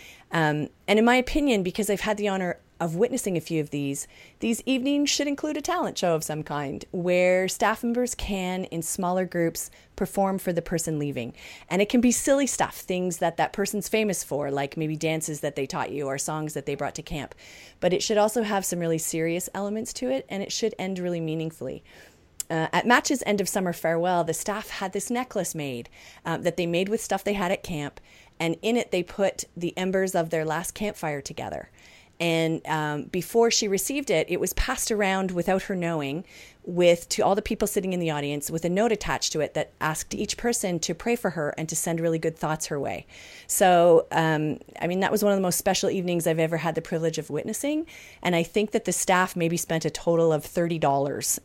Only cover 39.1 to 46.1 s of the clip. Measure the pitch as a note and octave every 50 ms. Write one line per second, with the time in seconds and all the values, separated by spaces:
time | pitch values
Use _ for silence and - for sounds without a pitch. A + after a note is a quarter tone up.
39.1 | C#3 - - - - D#3 D3 - - D3+ - - - - - D3+ D#3 - - -
40.1 | G#3+ - G#3+ G3 - - - A#3+ A#3 - - F#3+ F3 E3 - - E3+ - - -
41.1 | A#3+ A#3+ - F#3+ D3+ E3 D3 D3 - - D#3+ D#3 E3+ - - F3 E3 E3 E3 E3+
42.1 | E3 D#3+ D#3+ D#3+ D#3+ - - D3+ D#3 D#3 - - D#3+ C#3+ C3+ A2+ F#2+ - - -
43.1 | - - - - - - - - - - G3+ F#3 F3+ E3+ E3+ F3 E3 E3 - -
44.1 | - D#3+ D#3+ D#3+ D#3 D3+ D3+ D#3 - - - - - - - E3+ F3+ F#3 F#3+ -
45.1 | - G#3 G3+ G3+ G3+ G3 F#3+ F3+ E3 - - G3 F#3 - - F#3 - F#3+ F3 F3+